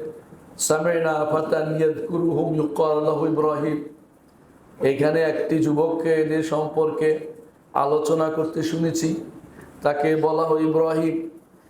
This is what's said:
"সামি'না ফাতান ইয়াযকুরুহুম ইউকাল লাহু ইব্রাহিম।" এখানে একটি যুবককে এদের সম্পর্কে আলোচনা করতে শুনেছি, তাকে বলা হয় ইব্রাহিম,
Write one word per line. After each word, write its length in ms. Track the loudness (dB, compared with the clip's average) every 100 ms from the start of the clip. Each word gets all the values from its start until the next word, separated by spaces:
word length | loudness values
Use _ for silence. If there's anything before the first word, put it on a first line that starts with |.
| -6 -14 -20 -20 -18 -4
"সামি'না 680 | 0 0 2 0 0 0 0
ফাতান 500 | 0 0 0 0 0
ইয়াযকুরুহুম 800 | 0 0 -4 -2 0 0 0 0
ইউকাল 480 | 0 0 0 2
লাহু 240 | 0 0 0
ইব্রাহিম।" 560 | 2 0 0 -2 -4 -6 -16 -20 _ _ _ -20 -20 -20 -2
এখানে 400 | 0 2 2 2
একটি 380 | 2 0 0 0
যুবককে 540 | 2 2 2 0 2
এদের 300 | 2 2 0
সম্পর্কে 880 | 0 -2 0 0 0 0 0 0 -4 -14 -20 -20 _
আলোচনা 560 | 0 2 2 2 0 0
করতে 340 | -2 -2 -2
শুনেছি, 520 | -4 -2 -2 0 -2 -2 -8 -16 -20 -20 -20 -4
তাকে 340 | -2 0 0 2
বলা 280 | 2 0
হয় 180 | 2 2
ইব্রাহিম, 680 | 2 2 2 0 0 -2 -8 -14 -20 -20 _